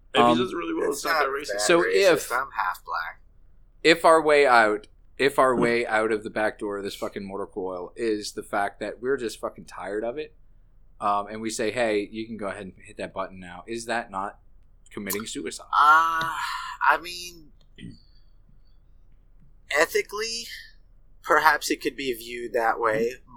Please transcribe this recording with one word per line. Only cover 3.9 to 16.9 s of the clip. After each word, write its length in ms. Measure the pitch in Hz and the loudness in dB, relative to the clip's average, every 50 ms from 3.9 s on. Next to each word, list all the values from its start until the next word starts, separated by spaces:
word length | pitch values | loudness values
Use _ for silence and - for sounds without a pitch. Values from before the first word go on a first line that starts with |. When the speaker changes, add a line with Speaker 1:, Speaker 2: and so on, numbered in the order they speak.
| 165 165 180 | 4 6 6
Speaker 2:
our 160 | 175 160 160 151 | 6 6 6 6
way 240 | 151 151 147 143 | 6 6 6 6
out, 400 | 131 123 117 110 107 107 104 - - - - - - - - | 8 8 8 8 6 4 0 -4 -10 -20 -20 -20 -20 -2 0
if 200 | 127 139 - - | 0 2 4 4
our 160 | 135 131 127 | 4 4 4
way 320 | 117 120 117 117 117 120 | 4 2 2 2 2 0
out 260 | - 110 110 110 110 113 | 0 0 2 2 2 0
of 100 | 104 101 | -2 -2
the 60 | 110 | -6
back 280 | - 113 107 107 101 - | -4 -2 -2 -2 -2 -4
door 200 | 110 104 101 101 | -6 -6 -6 -6
of 60 | 98 | -6
this 100 | 101 - | -8 -8
fucking 300 | - 113 104 - 107 98 | -6 -8 -8 -8 -8 -10
mortal 220 | 98 98 98 98 | -8 -8 -8 -8
coil 460 | 90 - 107 92 92 92 90 90 - - | -8 -8 -8 -6 -6 -6 -8 -10 -10 -8
is 380 | - 117 113 107 104 104 - - | -4 -2 -2 -2 -2 -4 -8 -10
the 100 | 110 - | -12 -10
fact 380 | - - 104 101 98 - - | -4 -2 -2 -2 -2 -4 -6
that 200 | 107 104 - 101 113 | -8 -10 -8 -6 -4
we're 160 | 127 139 127 | -4 -2 -2
just 200 | 120 107 - - | -2 -6 -8 -6
fucking 280 | - 110 - - 87 | -8 -10 -10 -10 -16
tired 360 | - - - 90 95 101 107 110 | -18 -14 -12 -10 -6 -6 -4 -4
of 140 | 117 123 151 | -4 -6 -8
it, 160 | 151 - - - - - - - - _ _ - - - - - | -12 -14 -16 -20 -20 -20 -20 -20 -20 _ _ -20 -20 -20 -14 -4
um, 260 | 110 104 101 101 101 98 | -2 0 0 0 -2 -4
and 120 | 107 110 113 | -8 -6 -6
we 80 | 113 | -6
say, 200 | 110 - 117 107 | -4 -2 -4 -2
"Hey, 380 | 101 123 120 113 104 104 101 95 | 0 0 0 2 2 0 -2 -4
you 160 | 110 110 110 | -8 -10 -10
can 100 | 113 113 101 | -10 -10 -8
go 80 | 104 98 | -8 -8
ahead 140 | 92 101 101 | -8 -8 -10
and 100 | 92 - - - | -14 -16 -18 -20
hit 140 | - - | -20 -12
that 160 | - 98 87 - | -12 -12 -10 -8
button 260 | 98 95 87 95 92 | -8 -8 -8 -10 -14
now," 240 | 92 87 87 90 - | -16 -16 -16 -16 -12
is 180 | 110 117 117 113 | -10 -10 -10 -6
that 240 | 117 113 120 113 - | -4 -4 -6 -6 -6
not 280 | 101 95 98 104 - - _ - - - - - - - - - | -6 -6 -6 -6 -10 -14 _ -20 -20 -20 -20 -20 -20 -20 -20 -16
committing 360 | - - 104 98 101 104 113 | -14 -12 -8 -6 -6 -8 -8
suicide? 380 | - - 139 - - 117 - - | -8 -10 -10 -10 -10 -12 -12 -10
Speaker 3:
Uh, 640 | - - 127 143 151 156 160 165 165 165 160 160 165 160 151 - - - - - - - - - | -2 2 4 6 6 6 6 4 2 0 -2 -4 -4 -6 -6 -6 -6 -8 -8 -8 -10 -8 -2 2
I 100 | 135 | 2